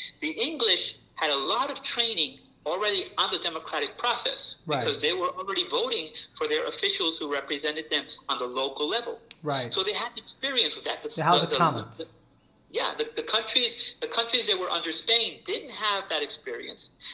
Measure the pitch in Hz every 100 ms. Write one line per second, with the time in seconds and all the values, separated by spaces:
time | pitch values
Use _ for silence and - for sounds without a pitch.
0 | - - 151 156 254 311 226 185 - -
1 | - - 156 139 139 214 285 269 - 240
2 | 233 202 143 - - _ 151 180 208 202
3 | - - 180 180 175 160 - 156 - -
4 | 240 226 - - - - 165 143 123 139
5 | 147 185 175 - 190 185 160 147 247 226
6 | 156 - - - 151 151 156 156 196 -
7 | 170 160 156 143 139 143 151 151 160 151
8 | - - - 131 123 123 135 135 151 214
9 | 240 - - - 151 135 123 - 190 190
10 | 226 - - - 269 254 160 - - -
11 | 151 - 156 175 165 - 170 120 104 -
12 | 160 - _ _ _ _ _ - - -
13 | - - - 220 220 - 240 - - -
14 | 226 226 226 247 214 190 180 170 160 156
15 | - 226 196 160 - 381 285 - 214 202
16 | - 160 147 - - 120 - - - -
17 | -